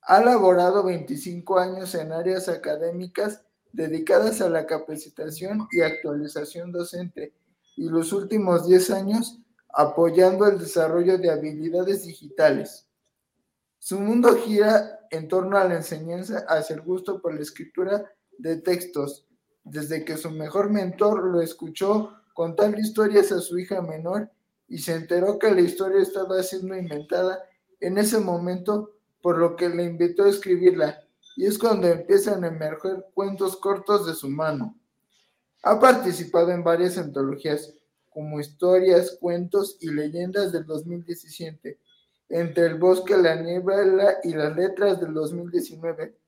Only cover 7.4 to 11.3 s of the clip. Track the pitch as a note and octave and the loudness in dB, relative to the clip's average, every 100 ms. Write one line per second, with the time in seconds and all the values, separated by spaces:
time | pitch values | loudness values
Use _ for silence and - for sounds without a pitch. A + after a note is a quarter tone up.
7.4 | _ _ _ - E3 E3 E3 G3 G3 G#3+ | _ _ _ -8 -2 -2 0 -4 -2 0
8.4 | F#3+ E3+ E3+ F#3 F#3 G3 G3 A3 A#3 - | 2 2 6 6 6 -2 0 -2 -2 -10
9.4 | _ _ _ - D3+ D#3+ E3+ E3 F#3 F#3+ | _ _ _ 2 2 4 4 6 4 6
10.4 | G#3 G3 E3 F3 D#3+ E3+ F3 F#3 E3+ | 4 4 -2 0 0 2 2 2 2